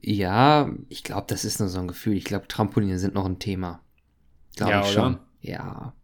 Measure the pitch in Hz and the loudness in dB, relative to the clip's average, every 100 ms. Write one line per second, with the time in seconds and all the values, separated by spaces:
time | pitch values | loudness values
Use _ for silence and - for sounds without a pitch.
0 | - 104 92 104 135 151 143 98 - - | 0 0 2 6 6 6 4 -4 -10 -14
1 | - 101 - 101 104 - 101 92 90 92 | -8 -8 -4 -4 -4 -2 -2 -2 -6 -4
2 | - 101 - 101 - - 107 - 104 92 | -2 -2 -2 -6 -6 -2 0 2 0 0
3 | 98 98 95 92 - 95 90 85 _ _ | 0 0 -2 -4 -4 -4 -6 -10 _ _
4 | _ _ _ _ - - 101 101 101 101 | _ _ _ _ -20 -4 2 4 4 4
5 | 123 131 - _ - 90 95 - - - | 4 0 -6 _ -10 -8 -8 -10 -12 -14